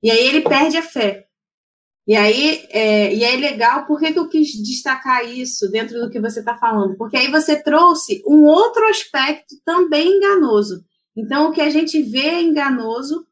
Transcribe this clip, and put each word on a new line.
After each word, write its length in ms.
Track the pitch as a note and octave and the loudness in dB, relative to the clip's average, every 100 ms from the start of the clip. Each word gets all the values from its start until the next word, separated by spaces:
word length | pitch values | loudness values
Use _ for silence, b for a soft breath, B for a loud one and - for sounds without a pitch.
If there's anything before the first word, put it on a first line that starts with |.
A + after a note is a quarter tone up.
E 80 | A3 | 2
aí 180 | A3+ B3+ | 2 2
ele 140 | D4+ | 0
perde 360 | B3 C#4 D#4 D#4 | 2 2 2 -2
a 40 | |
fé. 440 | D#4+ C4+ G#3 G3 _ _ _ _ _ _ _ _ - | -6 -4 -4 -4 _ _ _ _ _ _ _ _ 0
E 80 | G#3+ | 2
aí, 500 | G#3 A#3 D4 D#4 - | 2 2 0 -2 -6
é, 440 | G#3+ A3 G#3+ G#3 | -4 0 2 0
e 100 | G#3+ | 0
é 120 | A#3+ B3+ | -2 -2
legal, 500 | C#4+ G#3+ A#3 C4+ C#4+ | -4 0 0 0 -2
por 140 | D4 | -2
que 120 | D#4+ | 0
que 80 | D#4+ | -2
eu 100 | E4 | -2
quis 220 | D#4 D4 G#3+ | 0 -2 -2
destacar 640 | G#3+ B3+ C#4 C4 C4+ B3+ A#3+ | -8 -8 -6 -6 -2 -2 -2
isso 440 | B3 B3+ - G3+ | -8 -8 -6 -4
dentro 300 | G#3+ A#3 A#3 | -4 -4 -6
do 100 | A#3 | -8
que 100 | A#3 | -6
você 240 | A3 A3 | -6 -6
tá 140 | G#3+ A#3 | -6 -2
falando? 400 | A#3 A3 F#3+ F#3 | -2 0 -2 -4
Porque 200 | A3 C4 | -4 -2
aí 120 | C4 | 0
você 320 | D4+ D#4 D4+ | 0 0 -2
trouxe 600 | D4+ D4+ F4 D#4+ - F#4 - | 0 4 4 4 -2 -6 4
um 200 | D4 D4 | 6 8
outro 380 | D#4+ A4+ A#4 A4 | 6 4 2 0
aspecto 680 | G#4 - C#4+ C4 D#4 _ - | 0 -4 -4 -2 -4 _ -12
também 540 | - E4+ F4 D4 E4 G4 | -4 0 2 2 2 2
enganoso. 640 | G4 G4 C#4+ G#3+ G3+ F3+ _ _ _ - | 2 2 2 2 0 -6 _ _ _ -12
Então, 340 | A3 C4+ D#4 | -6 0 0
o 20 | |
que 100 | D#4+ | 0
a 80 | D4+ | 0
gente 320 | D4+ D#4+ D#4+ | 0 0 -2
vê 240 | B3 B3 C#4+ | -2 -2 -2
é 160 | E4+ | 0
enganoso 880 | E4+ D4+ C#4 B3+ A3 A#3 C#4 E4 - | 0 0 0 -2 -4 -8 -6 -10 -10